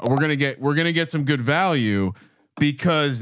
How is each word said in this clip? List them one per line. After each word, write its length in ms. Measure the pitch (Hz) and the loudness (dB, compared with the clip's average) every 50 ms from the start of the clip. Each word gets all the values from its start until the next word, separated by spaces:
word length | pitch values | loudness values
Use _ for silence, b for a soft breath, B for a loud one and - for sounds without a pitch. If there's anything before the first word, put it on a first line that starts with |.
| - 117 | 0 0
we're 80 | 135 139 | 2 2
gonna 180 | 156 156 151 | 2 0 0
get, 240 | 139 143 139 131 - | 0 0 -2 -2 -2
we're 160 | 131 143 147 | -2 0 0
gonna 160 | 151 165 170 | 0 0 0
get 180 | 170 165 165 - | 0 0 -2 -2
some 120 | - 160 143 | -2 -2 0
good 180 | 131 151 135 | 0 -2 0
value 680 | 120 120 147 165 190 190 165 139 117 107 101 101 98 92 98 b b b b b b b _ - | 0 0 0 2 2 0 0 0 0 0 0 0 0 -2 -4 b b b b b b b _ -2
because 600 | 147 147 143 - - 180 165 156 147 143 131 117 | 0 0 0 0 0 0 2 2 2 0 -2 -4